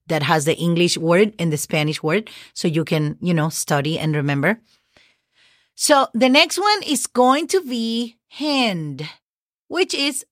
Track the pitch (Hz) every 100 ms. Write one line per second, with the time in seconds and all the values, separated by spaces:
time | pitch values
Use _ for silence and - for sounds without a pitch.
0 | - 160 139 160 147 151 170 170 175 160
1 | 165 175 214 - 170 151 - 156 151 151
2 | 156 190 214 - - - 180 156 143 160
3 | 151 - 175 165 160 - - 147 143 165
4 | 156 151 143 139 156 226 _ _ _ _
5 | _ _ _ _ _ _ _ - - 277
6 | 262 226 254 269 339 - 415 415 - 277
7 | - 240 254 277 302 381 285 247 226 226
8 | 233 _ _ - 294 269 233 175 151 135
9 | 151 - _ _ _ _ - 330 381 -
10 | 277 - -